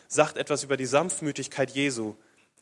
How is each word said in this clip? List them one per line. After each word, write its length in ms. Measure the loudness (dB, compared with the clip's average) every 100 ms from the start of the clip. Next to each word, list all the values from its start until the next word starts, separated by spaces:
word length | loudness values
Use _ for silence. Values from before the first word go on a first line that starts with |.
| -2
sagt 280 | 2 2 0
etwas 280 | -2 -2
über 120 | 0 -2
die 100 | 2
Sanftmütigkeit 840 | 2 2 -2 -4 -4 -4 -2 -2
Jesu. 440 | 0 0 0 -4 -8 _ _ _ _